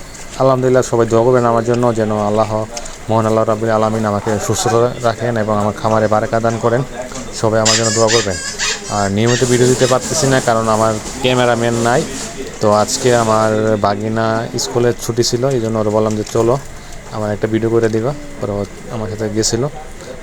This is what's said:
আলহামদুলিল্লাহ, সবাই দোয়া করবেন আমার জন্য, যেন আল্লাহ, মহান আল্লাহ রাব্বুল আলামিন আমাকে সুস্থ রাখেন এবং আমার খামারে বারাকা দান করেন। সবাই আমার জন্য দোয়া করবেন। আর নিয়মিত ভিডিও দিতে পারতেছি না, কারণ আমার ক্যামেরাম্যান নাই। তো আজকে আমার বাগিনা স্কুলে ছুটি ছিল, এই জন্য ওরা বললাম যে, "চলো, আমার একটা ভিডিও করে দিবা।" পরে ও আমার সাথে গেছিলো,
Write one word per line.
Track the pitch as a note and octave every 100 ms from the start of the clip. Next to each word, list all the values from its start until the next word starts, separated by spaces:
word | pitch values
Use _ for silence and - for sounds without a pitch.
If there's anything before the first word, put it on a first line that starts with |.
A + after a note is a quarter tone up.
| - - - -
আলহামদুলিল্লাহ, | C3+ B2+ B2+ B2+
সবাই | A#2+ A#2 A2+
দোয়া | A2+
করবেন | A#2+ B2+ A#2+
আমার | A#2 A2+
জন্য, | A#2+ B2 A2+
যেন | G#2+ G#2+
আল্লাহ, | G#2 G#2+ G#2+ G#2+ A2 - - - -
মহান | A2 A2
আল্লাহ | A2
রাব্বুল | A2 G#2+ A2+
আলামিন | A2 A2 A2 G#2+
আমাকে | G2+ A2+ G#2 -
সুস্থ | G#2+ - A2+ A#2+ B2+
রাখেন | A#2+ G#2+ A#2 A2+
এবং | G#2+ G#2
আমার | G#2 G2+
খামারে | A2 A2 G#2+
বারাকা | G#2+ A2 A2+
দান | A2+ A2+
করেন। | A#2 A#2+ C#3 - - - - -
সবাই | A2+ A2
আমার | A2 A2
জন্য | A2+ A2
দোয়া | A2+
করবেন। | A#2 G2+ F2 - - - - -
আর | G#2 G2+
নিয়মিত | G2+ A#2 A#2+
ভিডিও | B2 B2 B2
দিতে | B2+ B2
পারতেছি | B2+ - B2 C#3
না, | C3
কারণ | B2 A2+ A2+
আমার | G#2+ A2 G#2+ - -
ক্যামেরাম্যান | B2+ B2+ B2 A#2 A#2
নাই। | A#2 A#2 C3+ D#3 - - - - -
তো | G#2+
আজকে | G#2 G#2 - B2+ A#2+
আমার | A2+ A2 A2 G#2+ A2 G#2+
বাগিনা | G2+ G2+ A2 A2+ A2+ A2+ A#2+ B2
স্কুলে | - A#2+ A#2+ A2+
ছুটি | - A#2
ছিল, | A#2 A#2+ C3+
এই | C3
জন্য | A2+ A2
ওরা | G#2+
বললাম | G#2+ A2 G#2+
যে, | G#2
"চলো, | A2+ A2+ C3+ - - - - -
আমার | A2+ G#2+
একটা | G#2 A2
ভিডিও | A2 A2
করে | A2+ A2
দিবা।" | A2 A#2+ D3 - -
পরে | G#2+
ও | G2+ G2 - -
আমার | A#2 G#2
সাথে | G#2 G#2+ G#2+
গেছিলো, | G#2+ A2+ D3 - - - - -